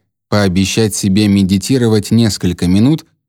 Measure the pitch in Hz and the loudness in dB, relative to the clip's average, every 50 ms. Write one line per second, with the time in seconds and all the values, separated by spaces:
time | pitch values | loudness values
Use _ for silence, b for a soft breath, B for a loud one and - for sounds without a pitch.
0 | _ _ _ _ _ _ - 104 101 98 87 92 95 95 - 117 113 107 - - | _ _ _ _ _ _ -2 -2 0 0 0 0 -2 0 0 -2 -2 -2 -2 -2
1 | - 101 95 104 107 101 98 101 98 90 101 95 - - 135 131 120 113 110 107 | -2 0 0 2 2 2 2 2 2 0 0 -2 -2 -2 -2 0 2 2 0 0
2 | 95 - 113 113 117 110 - - - 90 87 - 92 87 90 98 110 135 160 156 | 0 0 0 0 2 0 -2 -2 -4 -4 -2 -2 -2 0 2 2 2 2 0 -2
3 | - _ _ _ _ | -4 _ _ _ _